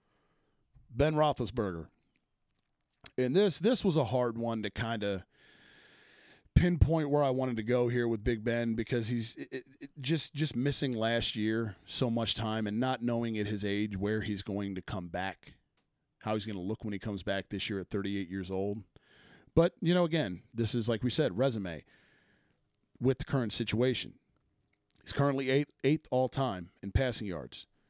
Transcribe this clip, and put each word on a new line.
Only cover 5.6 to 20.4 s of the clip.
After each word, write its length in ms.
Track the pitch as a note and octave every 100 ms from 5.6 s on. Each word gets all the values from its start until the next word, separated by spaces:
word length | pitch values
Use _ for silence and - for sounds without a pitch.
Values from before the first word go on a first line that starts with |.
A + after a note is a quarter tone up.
| - - - - - - - - _ -
pinpoint 540 | F3 E3+ C#3 D#3+ D3
where 120 | D3
I 100 | C#3
wanted 260 | C3 C3 A2+
to 60 |
go 260 | G#2+ A#2+ B2
here 180 | B2 A#2+
with 160 | A2
Big 180 | A2+ A2+
Ben, 340 | A2+ A#2 A#2 A2+
because 340 | A2 B2 G#2+
he's, 260 | A#2+ A2+ -
it, 300 | C#3 C3+ C3+ C3+
it, 80 | C#3+ D3+
just, 340 | C3 D#3+ -
just 220 | C#3+ D#3 A#2
missing 380 | C#3 - C#3
last 420 | A2+ A2+ A#2 A2+ A2
year 400 | G#2+ A2+ A2+ - -
so 240 | - B2
much 240 | A#2 A2
time 320 | - A2 A2 G#2+
and 140 | G#2+
not 220 | B2+ B2
knowing 360 | A#2+ A#2 A#2 G#2+
at 80 | G2+
his 200 | G#2 G2+
age 320 | G2+ G#2+ F#2+
where 240 | G2+ G#2+
he's 200 | G#2 G2
going 320 | G#2 G2 G2 F#2
to 60 |
come 280 | - G2+ F2
back, 460 | F2+ F#2+ - - - _ _ _ _ _ _
how 140 | A2
he's 120 | A2 G#2
gonna 160 | G2
look 240 | F#2 A2 A2
when 80 |
he 60 | G2
comes 240 | A2 G2
back 260 | G2+ G2 -
this 200 | G2 -
year 120 | G2
at 80 | F2
thirty-eight 400 | G2+ G2 G2+ F2
years 200 | F#2+ F2+
old. 340 | F#2+ G2+ G#2+ - - _ - - - -
But, 200 | - F3 -
you 120 | E3
know, 120 | F3+ E3+
again, 380 | D#3+ G#2+ F#2